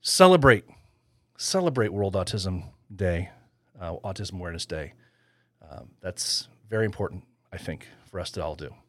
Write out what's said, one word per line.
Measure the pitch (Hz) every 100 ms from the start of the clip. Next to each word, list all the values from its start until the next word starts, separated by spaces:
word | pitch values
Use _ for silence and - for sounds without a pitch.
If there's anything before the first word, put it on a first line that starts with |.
Celebrate. | - - 185 180 139 107 - - _ _ _ _ _ _
Celebrate | - 190 180 127 107
World | 98 101
Autism | 95 92 107 92 90 85 - _
Day, | 98 95 85 90 - _ _ _ -
uh, | 87 82
Autism | 104 92 98
Awareness | 92 87 85 -
Day. | 80 73 - _ _ _ _ _ _ 78
Um, | 71 - _
that's | 95 - - - - _ -
very | 110 110
important, | 98 101 92 - _ _
I | -
think, | - 80 - - -
for | 92
us | 87
to | -
all | 80 73
do. | 73 -